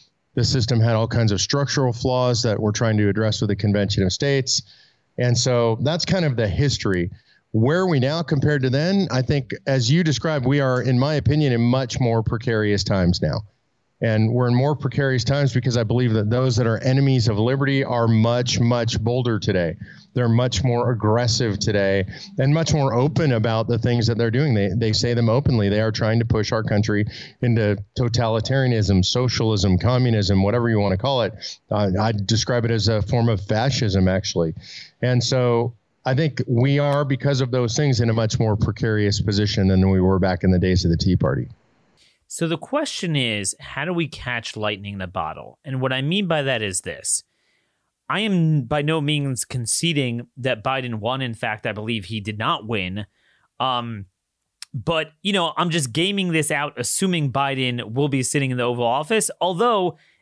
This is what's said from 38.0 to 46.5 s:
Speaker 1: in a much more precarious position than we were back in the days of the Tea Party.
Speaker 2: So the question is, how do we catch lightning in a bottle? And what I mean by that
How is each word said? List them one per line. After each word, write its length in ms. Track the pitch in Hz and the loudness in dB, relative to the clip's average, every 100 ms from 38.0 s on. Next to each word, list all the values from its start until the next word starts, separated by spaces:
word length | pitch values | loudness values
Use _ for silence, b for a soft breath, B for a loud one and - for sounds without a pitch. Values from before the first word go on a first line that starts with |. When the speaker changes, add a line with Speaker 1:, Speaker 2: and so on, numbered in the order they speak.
Speaker 1:
in 100 | 117 | 2
a 40 | |
much 240 | 113 110 - | 2 0 0
more 180 | 110 104 | 0 2
precarious 640 | - 101 117 107 101 98 | 0 0 0 2 0 0
position 460 | 107 101 104 107 95 | 0 0 0 2 4
than 240 | 92 95 | 4 4
we 100 | 95 | 4
were 200 | 92 95 | 4 2
back 240 | 92 90 | 2 2
in 80 | 95 | 2
the 60 | 90 | 2
days 240 | 92 90 | 2 2
of 80 | 85 | 2
the 40 | 82 | 0
Tea 200 | 95 90 | 2 2
Party. 320 | 78 67 64 - _ _ _ b b b _ | 0 -2 -6 -14 _ _ _ b b b _
Speaker 2:
So 160 | - 165 | -6 -4
the 120 | 160 | -4
question 580 | - 285 302 - 180 147 | -4 -4 -4 -6 -4 -2
is, 400 | 120 104 95 - | 0 -2 -4 -8
how 280 | - - 156 | -12 -8 -4
do 60 | |
we 120 | 175 160 | -4 -4
catch 480 | - 127 120 - | -6 -8 -8 -8
lightning 400 | 110 107 101 101 | -6 -4 -4 -8
in 60 | 101 | -8
a 60 | 90 | -8
bottle? 520 | 92 80 78 55 - | -6 -6 -8 -16 -18
And 160 | - 131 | -10 -4
what 140 | 131 | -4
I 80 | 131 | -2
mean 240 | 139 196 185 | -2 -2 -2
by 160 | 156 | -2
that 180 | 135 | 0